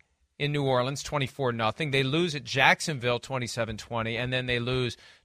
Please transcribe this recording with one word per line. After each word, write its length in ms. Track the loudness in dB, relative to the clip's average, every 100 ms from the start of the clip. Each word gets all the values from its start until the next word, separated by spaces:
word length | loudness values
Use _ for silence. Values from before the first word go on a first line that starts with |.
| _ _ _ -6
in 140 | -2
New 120 | 0 2
Orleans, 380 | 2 0 -2
twenty-four 500 | -4 -4 -4 -2 -2
nothing. 380 | 2 0 0 0
They 120 | 2
lose 320 | 2 2 0 -2
at 80 |
Jacksonville, 760 | -4 4 6 6 0 -2 0 -2
twenty-seven 580 | -2 -6 -4 -4 -4 -4
twenty, 400 | -6 -4 -2 -2
and 160 | -2
then 140 | -2 0
they 120 | -2
lose 380 | 0 0 -2 -4 -16 -20